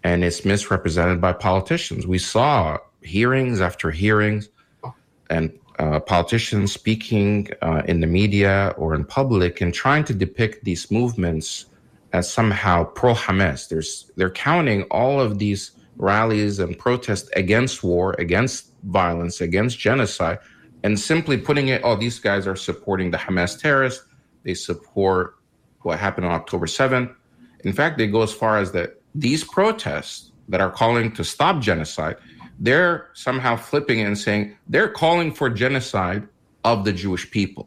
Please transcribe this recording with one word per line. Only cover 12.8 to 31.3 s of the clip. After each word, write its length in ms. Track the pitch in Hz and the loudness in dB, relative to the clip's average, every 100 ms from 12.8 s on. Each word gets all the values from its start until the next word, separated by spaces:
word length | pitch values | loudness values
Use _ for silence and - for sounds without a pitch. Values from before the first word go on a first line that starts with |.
| 80 - | 0 0
pro-Hamas. 600 | 123 117 - 95 95 69 - | 2 2 0 0 0 -2 -6
There's, 220 | 80 78 - - - | -6 -6 -10 -14 -4
they're 200 | 92 92 139 | -4 -2 0
counting 300 | 170 151 104 95 90 | 2 2 0 0 0
all 160 | 127 139 123 | 2 2 0
of 60 | 104 | 0
these 180 | 104 98 - _ - - 95 | -2 -2 -6 _ -20 -4 0
rallies 480 | 104 113 107 104 101 | 2 2 2 0 0
and 80 | 87 87 - | -4 -2 0
protests 440 | 123 120 101 - - | 0 -2 -6 -2 -2
against 320 | 92 107 127 - | 2 2 2 -2
war, 220 | 95 87 92 - 85 | 0 0 0 -2 0
against 320 | 90 127 - - _ | 0 0 -4 -14 _
violence, 520 | 98 95 90 85 85 - 85 | -2 0 2 0 -4 -4 -2
against 260 | 90 117 120 - | 0 0 0 0
genocide, 500 | 131 110 - 85 85 - - - - | 2 0 -2 -4 -4 -10 -20 -20 -6
and 100 | 101 104 - | -2 0 0
simply 260 | 160 156 131 - | 0 2 -2 0
putting 200 | 143 135 | 0 2
it, 80 | 131 123 | 0 2
"Oh, 80 | 107 117 | 0 0
these 140 | 113 104 | -2 0
guys 140 | 101 95 | 0 0
are 80 | 92 - | -6 -6
supporting 380 | 87 - 95 90 | -8 -4 -2 0
the 100 | 82 - | -2 -2
Hamas 280 | 92 87 - 156 | -2 -2 -2 0
terrorists. 380 | 139 131 131 _ _ _ _ | 2 2 -2 _ _ _ _
They 120 | - 90 - | -8 -8 -6
support 560 | 87 - - 98 95 90 - _ _ _ _ 87 | -8 -6 0 2 2 0 -8 _ _ _ _ -6
what 100 | 80 98 | -4 -4
happened 200 | 95 90 | -2 -2
on 40 | 85 | -2
October 260 | - 90 82 - | -4 -6 -4 -2
seventh." 280 | 135 127 123 - _ _ - _ - | 0 0 -2 -10 _ _ -20 _ -6
In 60 | 95 | 0
fact, 140 | 151 156 | 0 0
they 100 | 110 107 | 0 2
go 40 | 110 | 0
as 40 | - | 0
far 120 | 113 107 | 0 2
as 40 | 95 90 | 0 -2
that 120 | 85 - _ 147 123 | -6 -10 _ -4 -2
these 180 | 151 | -2
protests 880 | - - 208 220 - 76 - - - _ - | -2 2 2 2 -4 -6 -8 -16 -20 _ -6
that 100 | 92 95 | 0 0
are 80 | - | 2
calling 260 | 117 120 113 - | 2 2 0 -4
to 60 | 104 | -8